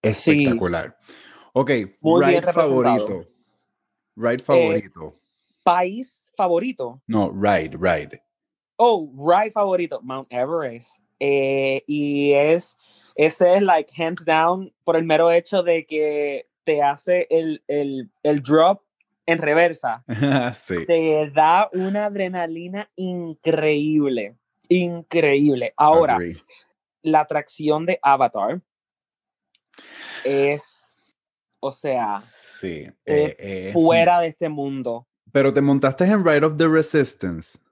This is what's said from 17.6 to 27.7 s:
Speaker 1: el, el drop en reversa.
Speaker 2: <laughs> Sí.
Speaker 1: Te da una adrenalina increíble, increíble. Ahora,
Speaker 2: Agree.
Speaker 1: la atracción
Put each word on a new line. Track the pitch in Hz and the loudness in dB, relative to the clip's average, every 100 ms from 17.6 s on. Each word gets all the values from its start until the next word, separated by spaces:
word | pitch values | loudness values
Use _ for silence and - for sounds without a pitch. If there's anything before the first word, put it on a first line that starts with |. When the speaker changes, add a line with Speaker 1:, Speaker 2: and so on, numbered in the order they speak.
| - | -6
Speaker 1:
el, | 147 143 135 123 _ | -4 -4 -6 -12 _
el | 151 147 | -2 -2
drop | 135 156 165 196 _ _ _ _ - | 2 4 4 2 _ _ _ _ -4
en | 165 | -2
reversa. | 156 156 175 156 131 113 - | 2 2 2 0 -8 -8 -10
Speaker 2:
<laughs> | 110 143 139 120 | -4 0 0 -2
Sí. | 113 - 90 82 | -8 -8 -8 0
Speaker 1:
Te | 165 160 151 151 | 0 2 0 0
da | 143 156 175 208 | 2 4 4 2
una | 185 190 202 208 | -2 -4 -4 -4
adrenalina | 202 185 185 170 165 175 196 214 - | -4 -6 -6 -6 -8 -10 -12 -14 -10
increíble, | 185 180 170 156 160 156 151 147 151 156 143 123 104 120 _ _ _ | -8 -6 -10 -6 -2 0 2 0 0 0 0 -2 -6 -14 _ _ _
increíble. | 180 175 170 160 175 160 139 147 127 123 - | 0 0 -6 -4 0 2 4 2 2 -4 2
Ahora, | 151 160 156 113 | 4 6 4 0
Speaker 2:
Agree. | 87 80 _ _ _ _ _ _ | -4 -10 _ _ _ _ _ _
Speaker 1:
la | 160 156 | 0 0
atracción | 151 151 - - 151 | 0 -6 -8 -8 -2